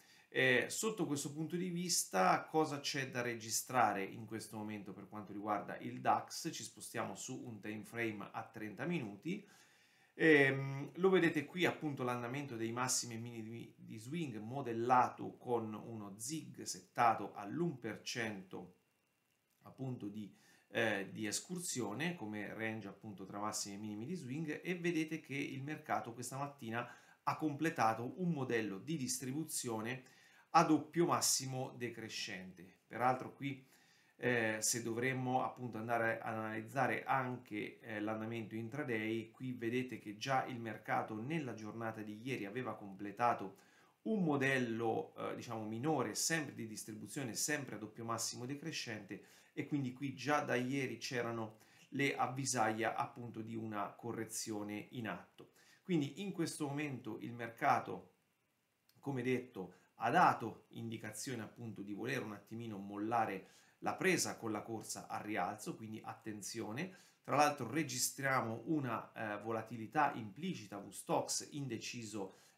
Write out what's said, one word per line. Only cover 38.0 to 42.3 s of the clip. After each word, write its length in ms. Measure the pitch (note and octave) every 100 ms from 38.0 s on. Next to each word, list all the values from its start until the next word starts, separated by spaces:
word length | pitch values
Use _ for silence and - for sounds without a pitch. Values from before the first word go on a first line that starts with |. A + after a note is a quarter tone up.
l'andamento 540 | G#2+ A2 A2 A#2 A2 A2
intraday, 760 | A2+ C#3 C3+ A2 A2 A2+ A2
qui 220 | - C3
vedete 440 | A#2 A2+ B2+ B2+ G#2+
che 200 | G#2 G#2
già 280 | C3+ C3 -
il 140 | A#2+
mercato 560 | A2+ G#2 - B2+ A#2 G#2+
nella 380 | B2 E3 C3
giornata 480 | A2 G#2+ A2+ A2+ A2
di 180 | G#2+ G#2
ieri 220 | B2+